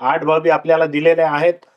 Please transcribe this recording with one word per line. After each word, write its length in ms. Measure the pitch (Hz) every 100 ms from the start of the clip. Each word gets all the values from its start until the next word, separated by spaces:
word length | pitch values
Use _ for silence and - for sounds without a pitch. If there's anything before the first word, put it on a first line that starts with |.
आठ 220 | 127 160
बाबी 260 | 151 160 165
आपल्याला 360 | 151 160 160 160
दिलेल्या 460 | 147 160 165 160
आहेत. 340 | 147 165 175 _